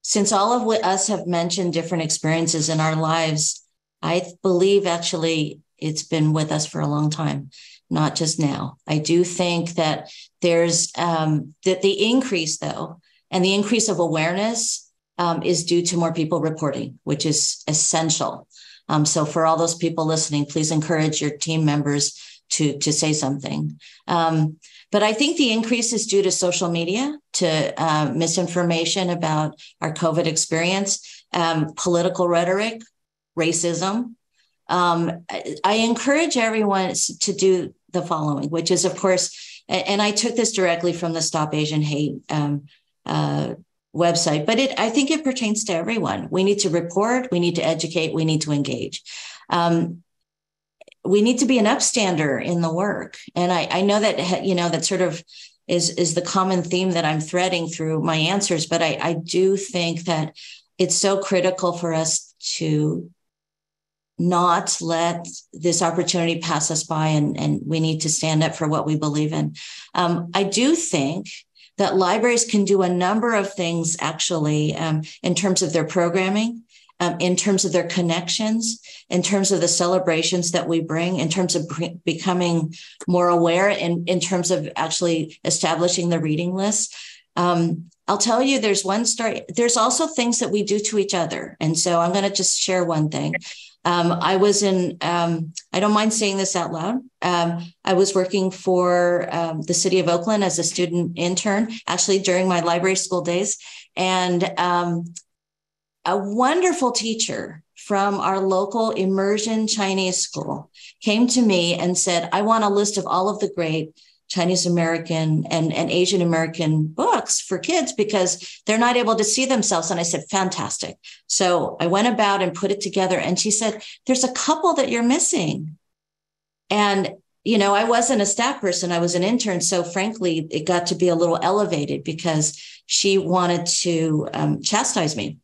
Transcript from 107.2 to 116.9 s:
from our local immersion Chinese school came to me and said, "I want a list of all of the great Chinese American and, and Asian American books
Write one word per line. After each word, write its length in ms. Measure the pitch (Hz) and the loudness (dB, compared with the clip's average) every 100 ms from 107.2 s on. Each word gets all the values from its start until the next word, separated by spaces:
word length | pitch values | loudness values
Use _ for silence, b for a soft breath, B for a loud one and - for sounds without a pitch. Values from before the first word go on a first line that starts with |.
| - - - 156 _ - | -4 -6 -8 -14 _ -20
from 440 | - 196 202 202 | -4 0 2 0
our 200 | - 190 | 0 0
local 520 | 190 185 196 240 220 | 2 2 0 0 -2
immersion 760 | - 190 190 196 208 214 220 214 | 0 0 2 2 0 0 0 0
Chinese 500 | 214 190 190 185 185 | 0 0 0 0 -2
school 540 | - 151 151 143 - B B B | -4 -6 -6 -8 -10 B B B
came 260 | - 214 247 | 0 4 4
to 140 | 247 | 4
me 340 | 226 185 170 170 | 4 4 2 0
and 220 | 175 180 | 0 0
said, 320 | - 175 170 | 0 0 0
"I 100 | 185 | 0
want 220 | 208 226 | 2 2
a 60 | 208 | 4
list 280 | 202 208 202 | 2 2 -2
of 80 | - | -2
all 240 | 180 190 | 0 0
of 100 | 196 | 0
the 120 | 202 - | -4 -2
great 440 | 160 160 156 b b b _ | -2 -2 -4 b b b _
Chinese 380 | 185 170 180 180 | -2 0 2 2
American 800 | 170 165 165 165 160 160 156 160 | 2 2 0 -2 -2 2 0 0
and, 240 | 165 160 | 0 0
and 180 | - 165 | 0 0
Asian 300 | 175 185 196 | 2 2 2
American 640 | 175 165 160 160 160 156 | 2 2 0 -2 0 2
books 540 | 156 | 0